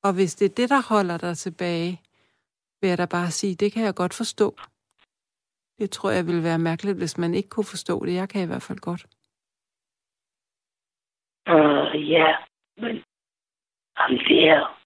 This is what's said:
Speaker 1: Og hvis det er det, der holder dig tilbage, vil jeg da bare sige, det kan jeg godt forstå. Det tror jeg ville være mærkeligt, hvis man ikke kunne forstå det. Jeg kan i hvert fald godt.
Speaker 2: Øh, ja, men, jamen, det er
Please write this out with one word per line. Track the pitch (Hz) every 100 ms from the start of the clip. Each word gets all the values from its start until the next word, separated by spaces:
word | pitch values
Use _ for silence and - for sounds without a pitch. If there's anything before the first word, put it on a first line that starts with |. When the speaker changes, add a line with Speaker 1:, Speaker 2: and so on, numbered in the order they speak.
Speaker 1:
Og | 294
hvis | 180 185 -
det | 202
er | 196
det, | 240
der | 277 233
holder | 214 185 170
dig | 175 170
tilbage, | - 160 180 170 170 180 _ _ _ _ _ _ _ _
vil | 190
jeg | 175
da | 175
bare | 175 175
sige, | 156 202 180
det | 208
kan | 220
jeg | 220 -
godt | 180
forstå. | - 226 - 208 - - _ _ _ _ _ _ _ _ _ _ _
Det | 202
tror | - 190
jeg | 185 170
ville | 170
være | 165 165
mærkeligt, | 165 165 202 185
hvis | 165 -
man | 170
ikke | 175 202
kunne | - 202
forstå | 180 - 175 180
det. | 180
Jeg | 190
kan | 208
i | 175
hvert | -
fald | - 196
godt. | - 175 - _ _ _ _ _ _ _ _ _ _ _ _ _ _ _ _ _ _ _ _ _ _ _ -
Speaker 2:
Øh, | 165 151 143 147 151 151
ja, | 160 156 160 - _ _ _
men, | 233 226 - _ _ _ _ _ _ _ _ -
jamen, | - 127 -
det | - 160
er | 151 - -